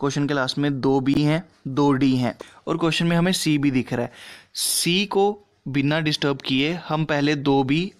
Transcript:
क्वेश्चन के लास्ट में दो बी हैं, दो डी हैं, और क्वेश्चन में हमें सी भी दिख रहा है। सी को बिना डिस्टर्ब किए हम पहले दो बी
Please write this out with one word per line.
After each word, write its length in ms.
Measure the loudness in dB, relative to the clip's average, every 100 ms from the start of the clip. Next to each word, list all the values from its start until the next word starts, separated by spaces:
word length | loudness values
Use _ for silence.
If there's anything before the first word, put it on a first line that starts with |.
क्वेश्चन 260 | -2 0 0
के 60 |
लास्ट 240 | 0 -2 -2
में 220 | -2 0
दो 180 | 2 2
बी 140 | 2
हैं, 280 | 2 2 0 -4 _ -6
दो 220 | 0 2
डी 220 | 4 2 2
हैं, 180 | 0 -4 -14 -12 -6
और 120 | -2
क्वेश्चन 280 | 0 0 0
में 100 | 2
हमें 160 | 2
सी 240 | 0 0 2
भी 120 | 2
दिख 220 | 0 -2
रहा 120 | -4
है। 80 | -4 -8 -20 -20 _
सी 500 | -8 -4 -2 0 0 0
को 400 | 2 2 0 _ _ -4
बिना 320 | 0 0 0
डिस्टर्ब 420 | 0 0 -2 -2
किए 300 | -2 0 0 -4 -4
हम 160 | -4
पहले 300 | 0 0 0 0
दो 260 | 2 2
बी 260 | 2 0 -2